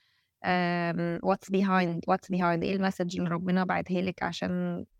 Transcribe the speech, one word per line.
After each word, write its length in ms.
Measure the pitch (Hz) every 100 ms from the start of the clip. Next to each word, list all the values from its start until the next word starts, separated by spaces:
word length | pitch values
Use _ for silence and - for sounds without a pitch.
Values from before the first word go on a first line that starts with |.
| _ _ _ _
آم، 720 | - 180 175 175 170 170 170 170 185
what's 300 | 190 - 190
behind، 420 | 196 185 175 170 -
what's 260 | 185 - 180
behind، 260 | 175 170
إيه 140 | 175 196
المسج 400 | 190 - 175 180
اللي 140 | 175
ربنا 340 | 170 185 185
باعتها 360 | 180 180 - 180
لِك 220 | 185 180
عشان 600 | 185 170 185 180 180 175 -